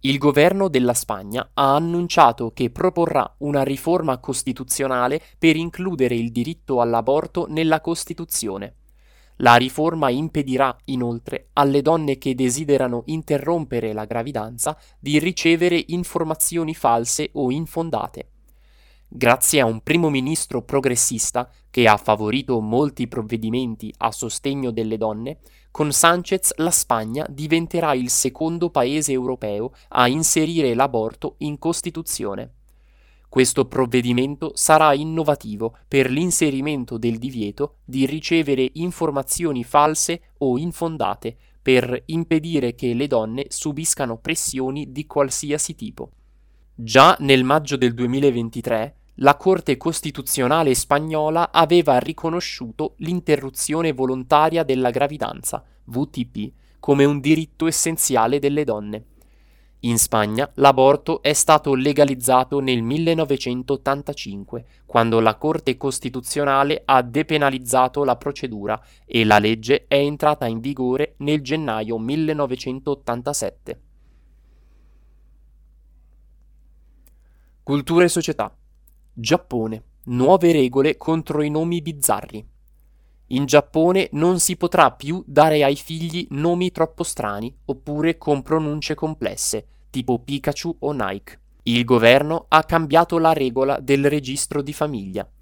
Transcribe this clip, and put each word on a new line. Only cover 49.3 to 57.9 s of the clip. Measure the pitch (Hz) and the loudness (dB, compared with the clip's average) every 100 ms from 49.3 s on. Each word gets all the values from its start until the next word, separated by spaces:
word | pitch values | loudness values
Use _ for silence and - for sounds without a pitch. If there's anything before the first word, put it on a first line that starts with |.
| 143 | 4
Corte | 190 185 - 127 | 2 0 0 -2
Costituzionale | 165 160 156 143 135 - 123 160 135 123 | -2 -4 -8 -10 -6 -2 2 2 2 0
spagnola | - 143 156 156 151 165 170 | 2 0 0 -2 0 0 2
aveva | 160 160 175 151 127 | 2 6 4 4 2
riconosciuto | 135 160 160 170 - - 117 - - _ | 0 -6 -4 -4 -8 -12 -14 -8 -8 _
l'interruzione | 160 180 - 147 135 131 - 156 165 | -6 -4 0 0 0 -8 -4 -2 -2
volontaria | 131 131 131 127 151 156 165 | 0 -2 -2 2 4 4 2
della | 147 131 127 | 0 0 0
gravidanza, | 120 143 151 113 - - 113 - _ - | 0 -2 -4 -8 -8 -10 -10 -12 _ -8
V | 120 147 | -6 -6
T | - | -6
P, | 120 107 107 _ _ _ | -8 -8 -10 _ _ _
come | - 139 | 2 4
un | 143 147 | 6 4
diritto | 139 156 160 _ 160 | 0 -2 -4 _ -2
essenziale | - 170 | 0 -4